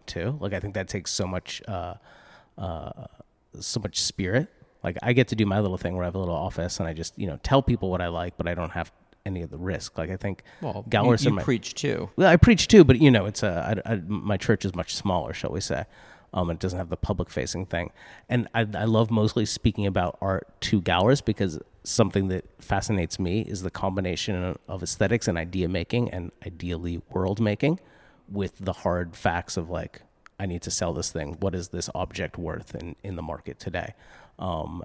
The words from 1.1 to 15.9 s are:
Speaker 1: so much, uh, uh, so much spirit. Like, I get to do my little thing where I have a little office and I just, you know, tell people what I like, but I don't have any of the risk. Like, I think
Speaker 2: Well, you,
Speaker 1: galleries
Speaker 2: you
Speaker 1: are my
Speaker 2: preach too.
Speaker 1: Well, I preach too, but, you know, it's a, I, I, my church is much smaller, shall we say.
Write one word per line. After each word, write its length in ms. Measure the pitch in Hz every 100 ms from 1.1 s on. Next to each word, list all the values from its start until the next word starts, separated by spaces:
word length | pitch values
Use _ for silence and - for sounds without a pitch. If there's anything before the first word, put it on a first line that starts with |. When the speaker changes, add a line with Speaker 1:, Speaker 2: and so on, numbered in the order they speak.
Speaker 1:
so 160 | - 92
much, 340 | 90 - - -
uh, 280 | 92 87 - - - - - _ -
uh, 500 | 90 80 - - - - - _ _ -
so 220 | - 117
much 180 | 98 -
spirit. 480 | - - 90 117 175 _ _ _
Like, 120 | 85 87
I 80 | 120
get 160 | 123 123
to 60 | 110
do 100 | 101
my 140 | 98
little 180 | 101 92
thing 180 | 87 90
where 80 |
I 40 | 90
have 80 | 95
a 40 |
little 160 | 90 82
office 440 | 90 - 87 -
and 80 | 80
I 60 |
just, 240 | 80 82 -
you 80 | 98
know, 120 | 71
tell 180 | - 135
people 280 | 139 117 95
what 100 | 90
I 80 | 87
like, 300 | 85 87 -
but 100 | 82
I 60 |
don't 160 | 85 82
have 220 | 85 85 - _ _ 101
any 160 | 92
of 80 | 82
the 80 | 76
risk. 400 | 92 87 - -
Like, 120 | 82
I 80 | 95
think 260 | 101 92 - -
Speaker 2:
Well, 220 | 143 104 110
you, 40 |
Speaker 1:
galleries 360 | 104 117 117 131
Speaker 2:
you 60 |
Speaker 1:
are 20 | 98
my 80 |
Speaker 2:
preach 300 | 90 120 - -
too. 340 | 143 - 90 -
Speaker 1:
Well, 120 | 180
I 100 | 165
preach 300 | - 202 -
too, 160 | 214
but, 160 | 143 127
you 100 | 147
know, 140 | 117 98
it's 180 | -
a, 380 | 104 85 73 110 -
I, 80 |
I, 20 | 110 85
my 300 | 101 104 98
church 280 | - 107 98
is 100 | 87
much 200 | - -
smaller, 380 | 101 90 -
shall 180 | 80 -
we 100 | 82
say. 240 | - 69 -